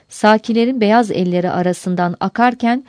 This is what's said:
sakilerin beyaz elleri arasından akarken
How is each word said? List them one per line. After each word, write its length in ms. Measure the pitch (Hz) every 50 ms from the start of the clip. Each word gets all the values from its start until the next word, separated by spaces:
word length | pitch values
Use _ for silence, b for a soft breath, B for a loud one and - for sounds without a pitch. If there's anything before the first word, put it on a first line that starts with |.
| b b
sakilerin 720 | - - - 214 220 214 - - 220 233 233 254 269 247
beyaz 300 | 214 202 220 240 233 196
elleri 380 | - 175 185 180 175 180 180 180
arasından 680 | - 180 180 180 175 - - 185 180 180 175 175 175 -
akarken 640 | - 190 _ - 240 247 240 247 240 233 240 262 b